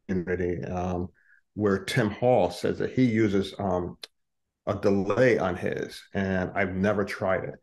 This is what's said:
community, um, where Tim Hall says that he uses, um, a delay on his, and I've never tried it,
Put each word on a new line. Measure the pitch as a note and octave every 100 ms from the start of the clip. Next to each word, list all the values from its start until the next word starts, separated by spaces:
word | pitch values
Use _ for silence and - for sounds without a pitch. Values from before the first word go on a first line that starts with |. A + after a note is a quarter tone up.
| -
community, | F2+ E2+ F2 F2+ F2
um, | - F2+ F2+ F2+ F#2 - _ _ _
where | - G#2 G2
Tim | - C#3 G#2+
Hall | - B2 A#2+ F2
says | - G#2 F#2+
that | G2+
he | -
uses, | B2+ A2 A2 G2 F#2+ -
um, | G2 F2+ F2 - - _ _ _ _ _ -
a |
delay | G2+ G#2 G2 G2 G2+ B2+ F#2+
on | F2+
his, | F2+ F#2+ - - - -
and | G2 F#2+ F#2+ F#2
I've | F#2+ G2
never | F#2+ G2 G2+
tried | G2 - G2 F#2
it, | - -